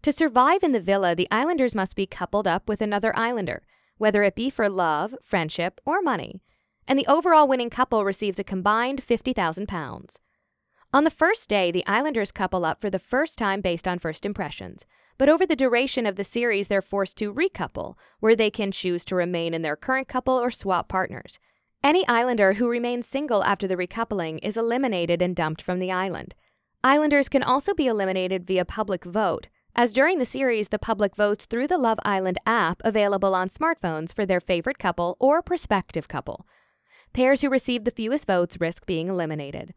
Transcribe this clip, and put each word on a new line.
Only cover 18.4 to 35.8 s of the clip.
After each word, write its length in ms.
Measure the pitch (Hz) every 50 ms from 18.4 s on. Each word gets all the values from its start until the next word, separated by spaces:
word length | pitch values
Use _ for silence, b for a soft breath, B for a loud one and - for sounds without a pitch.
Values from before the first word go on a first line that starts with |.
| 220 208
can 220 | - - 208 196
choose 340 | 190 - - 185 175 175 -
to 100 | - 190
remain 380 | 180 170 175 175 170 165 165 165
in 80 | 160
their 160 | 165 151 151
current 300 | _ - - 262 262 262 -
couple 240 | - 254 254 262 254
or 160 | 254 240 247
swap 400 | 233 - - 196 185 175 - _
partners. 480 | - 185 185 - - - - - - - _ _ _ _ _ _ _ _ -
Any 220 | 277 311 370 381
Islander 460 | - 240 226 240 254 247 220 202 190 196
who 140 | 202 247
remains 400 | 240 240 240 233 240 247 240 233
single 360 | - - 269 302 294 233 202 -
after 240 | - 196 - 202
the 100 | 190 185
recoupling 600 | 175 180 180 - 226 226 - 220 190 165 160 160 -
is 160 | - 202 208
eliminated 640 | 226 233 226 240 254 277 247 208 180 170 165 175 170
and 140 | 180 180 180
dumped 260 | 175 165 156 156 -
from 180 | - - 185 180
the 120 | 185 185
island. 420 | 185 180 190 190 165 - 64 - - _ _ _ _ _ _ _ _ _ -
Islanders 460 | 254 277 302 302 - 294 285 277 -
can 140 | - - -
also 300 | - 247 285 - - 392
be 120 | 320 285
eliminated 600 | 254 226 208 196 190 185 185 180 180 190 185 180
via 180 | 180 190 180 175
public 400 | - - - 214 196 196 180 -
vote, 420 | 175 175 214 214 180 135 - - - _ _ _ _ _
as 180 | - 240 240 -
during 240 | 254 269 330 392
the 80 | 320 247
series, 440 | - - 262 269 254 233 214 214 -
the 100 | - 208
public 360 | - - 226 196 208 196 _
votes 300 | - 208 208 208 - -
through 220 | - - 233 262
the 100 | 294 370
Love 220 | 330 247 226 220 - -
Island 360 | 208 202 190 190 185 180 - _
app 360 | 220 226 233 185 165 175 _ -
available 520 | 226 208 220 208 202 196 196 196 196 190
on 120 | 185 185
smartphones 680 | 185 - - 311 330 330 _ - 175 160 156 160 165 -
for 120 | - 208
their 160 | 185 185 180
favorite 380 | - - 185 170 165 254 277 _
couple 360 | - 190 170 - 175 175 180 _
or 220 | 254 269 294 339
prospective 680 | 349 - 359 349 - - 214 190